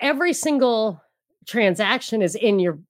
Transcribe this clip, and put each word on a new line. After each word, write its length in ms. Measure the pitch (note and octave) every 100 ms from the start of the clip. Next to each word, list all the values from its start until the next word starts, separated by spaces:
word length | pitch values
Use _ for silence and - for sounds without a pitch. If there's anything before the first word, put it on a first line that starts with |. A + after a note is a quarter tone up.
every 320 | C4+ C#4 F4
single 680 | - D#4 C#4 B3+ A3+ A3 E3 _ _ _ _ -
transaction 720 | A#3 G3+ E3+ G3+ B3 - A3+
is 120 | F3 G#3+
in 220 | A3+ G3
your, 180 | F3+ D3+